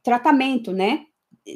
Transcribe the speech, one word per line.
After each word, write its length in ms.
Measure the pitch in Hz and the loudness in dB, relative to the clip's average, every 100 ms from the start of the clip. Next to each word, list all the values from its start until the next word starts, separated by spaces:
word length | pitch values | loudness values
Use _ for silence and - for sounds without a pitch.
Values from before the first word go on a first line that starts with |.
tratamento, 680 | - 240 320 277 269 254 226 | -2 0 4 2 2 -2 -4
né? 340 | 185 196 302 - _ _ _ - | -2 0 -2 -6 _ _ _ -18